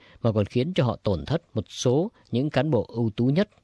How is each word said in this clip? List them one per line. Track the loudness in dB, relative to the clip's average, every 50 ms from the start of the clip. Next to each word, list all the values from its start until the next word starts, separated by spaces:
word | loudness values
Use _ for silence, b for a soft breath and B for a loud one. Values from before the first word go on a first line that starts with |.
| b b b b -2
mà | 0 2
còn | 2 0
khiến | 0 0 -2 -2 0 0
cho | 0 0
họ | 0 0 -2 -2
tổn | -2 -2 -2 -2
thất | -4 -4 -4 -4 _ _
một | -6 -6 -6
số | -10 -2 0 2 2 2 0 -2 b b b b
những | -2 -2 -2 0
cán | 0 0 0 2
bộ | 0 0 0 -2
ưu | -4 -2 -2 -2 0
tú | 0 0
nhất, | 2 2 2 0 -2 _ _